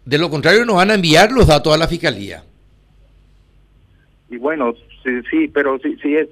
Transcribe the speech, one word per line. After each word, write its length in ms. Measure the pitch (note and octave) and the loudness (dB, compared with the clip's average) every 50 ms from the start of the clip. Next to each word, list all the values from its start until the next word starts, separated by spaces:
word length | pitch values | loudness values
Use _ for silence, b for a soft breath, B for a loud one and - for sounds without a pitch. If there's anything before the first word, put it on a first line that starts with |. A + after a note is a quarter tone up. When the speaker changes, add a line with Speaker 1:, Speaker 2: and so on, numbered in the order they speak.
| b | b
Speaker 1:
De 140 | B2 C#3 D3 | -4 -2 -2
lo 100 | F3 D3+ | -2 -2
contrario, 360 | D#3 C#3+ C3+ D#3+ G3 A3+ A#3+ | -4 -2 0 2 2 2 2
no 100 | A#3 G3+ | 2 2
van 160 | F3 F#3 G#3 | 2 2 2
a 20 | A3 | 2
enviar 380 | G3+ E3+ D#3+ D3+ E3 G3+ A3 | 0 2 4 4 4 4 4
los 160 | C4+ B3 F#3+ | 4 4 4
datos 260 | D3+ D3+ D3 - D#3 D3+ | 4 4 4 2 2 0
a 40 | |
la 100 | D#3+ E3 | 0 0
fiscalía. 560 | D#3 F3 E3 - D3+ A2+ G2+ G2 F#2+ E2+ D#2 - _ _ _ _ _ _ _ _ _ _ _ _ _ _ _ _ _ _ _ _ _ _ _ _ _ _ _ _ _ _ _ _ _ _ _ _ - | -2 -4 -4 -4 -4 -4 -6 -10 -14 -16 -18 -20 _ _ _ _ _ _ _ _ _ _ _ _ _ _ _ _ _ _ _ _ _ _ _ _ _ _ _ _ _ _ _ _ _ _ _ _ -18
Speaker 2:
Y 80 | A#2+ | -12
bueno, 360 | A#2 B2+ D3+ D#3+ D3+ B2 A#2+ A#2 - _ _ - - - | -8 -6 -6 -4 -4 -4 -6 -6 -8 _ _ -20 -12 -8
sí, 180 | C3 B2 B2 A#2 - | -8 -6 -6 -6 -4
sí, 180 | D3+ D#3+ D#3 | -2 -2 -2
pero 320 | D3 - D3 C#3 C3+ C3+ C3 | -2 -2 -2 -2 -2 -2 -4
si, 160 | - D3 B2+ | -4 -8 -8
si 180 | - - C#3+ D3 | -6 -4 -2 -2
es, 120 | D#3 D3+ D3+ | -2 -2 -4